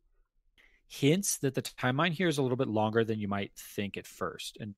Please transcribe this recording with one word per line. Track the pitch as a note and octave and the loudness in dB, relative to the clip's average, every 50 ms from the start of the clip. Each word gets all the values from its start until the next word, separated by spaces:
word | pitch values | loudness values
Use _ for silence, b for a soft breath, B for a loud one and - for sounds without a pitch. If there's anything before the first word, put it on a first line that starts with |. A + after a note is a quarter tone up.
| _ _ _ _ _ _ _ _ _ _ _ b b b b b b b | _ _ _ _ _ _ _ _ _ _ _ b b b b b b b
hints | - - - C#3 D#3+ G3 G3+ - - - | -4 2 4 4 4 4 2 -2 -2 0
that | - C3+ C3+ | -2 -2 -2
the | - - | -2 -6
timeline | - - - - B2+ B2+ C#3+ E3 F3+ E3 | -6 -6 -2 0 0 2 2 2 0 0
here | C#3+ F#3+ E3+ | 2 2 2
is | D3+ C#3 | 2 2
a | C3+ | 2
little | B2 B2+ | 0 2
bit | B2 C3+ A#2+ | 0 0 0
longer | G#2+ G#2+ G#2+ A2 G#2+ A2+ A2+ | 2 2 2 4 4 4 2
than | A2 A2 A2 | 2 0 -2
you | G#2 G2 | -2 -2
might | G2 G2+ G2+ - - | -2 -2 -2 -6 -8
think | - - - - - G2+ G2 - | -14 -18 -10 -6 -4 -4 -4 -6
at | - - | -8 -12
first. | - - - - E3+ - - - - - - | -14 -8 -6 -6 -6 -6 -8 -12 -12 -12 -10
And | A#2 G#2 G2+ | -12 -12 -12